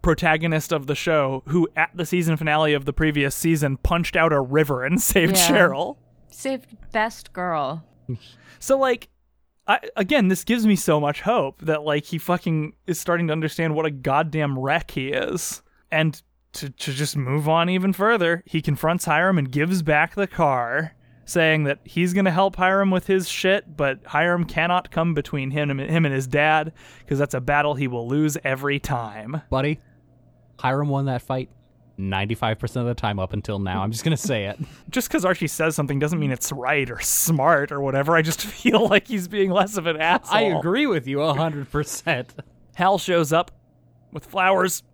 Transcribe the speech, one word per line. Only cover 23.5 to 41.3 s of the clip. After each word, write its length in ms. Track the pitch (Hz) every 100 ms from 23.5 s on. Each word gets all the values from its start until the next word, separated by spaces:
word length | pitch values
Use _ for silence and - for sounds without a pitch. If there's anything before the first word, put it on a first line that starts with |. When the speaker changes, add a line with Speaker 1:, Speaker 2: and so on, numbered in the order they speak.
| 196 - 151
Speaker 1:
but 240 | 139 135 -
Hiram 380 | 147 170 175
cannot 460 | 165 - 170 180 -
come 240 | - 170
between 360 | 156 - 143 135
him 180 | 147 147
and, 100 | 139
him 240 | 139 165
and 100 | 156
his 120 | 135 131
dad, 460 | 147 151 156 156 - - - -
'cause 120 | 139
that's 160 | 143
a 60 | 135
battle 340 | 127 147 147
he 120 | 139 135
will 200 | 120 117
lose 280 | 143 151 151
every 360 | 139 131 143 139
time. 600 | - 127 113 107 107 151 -
Speaker 3:
Buddy, 320 | 131 143 151 - _ _ _ _ _ _ -
Hiram 300 | 131 135 147
won 180 | 139 139
that 160 | 127
fight 260 | - 131 127 - _ _ _ -
ninety-five 600 | 98 95 101 113 113 110
percent 280 | 117 127 120
of 60 |
the 60 | 120
time 180 | 110 101
up 140 | 95
until 260 | 107 - 101
now. 240 | 98 95
I'm 80 | 98
just 120 | 110
gonna 120 | 165 156
say 300 | - 117 98
it. 120 | - -
<laughs> 160 | - -
Speaker 1:
Just 180 | - -
'cause 140 | 320
Archie 220 | 185 185 160
says 280 | - 160
something 240 | 156 143 139
doesn't 200 | 151 165
mean 140 | 143
it's 180 | 127 -
right 380 | 139 127 147 127
or 100 | 117
smart 720 | - - - 160 143 156 143
or 80 | 143
whatever. 340 | 139 135 139 165
I 60 |
just 180 | 160 156
<laughs> 40 |
feel 440 | 208 - 240 220 220
like 180 | 202 -
he's 220 | 214 175
being 220 | 208 190
less 260 | 185 - 208
of 80 | 165
an 100 | 156
asshole. 360 | 160 185 - 214
Speaker 3:
I 40 |
agree 440 | 214 156 160 220 294
with 200 | 170 127
you 160 | 139
a 100 | 156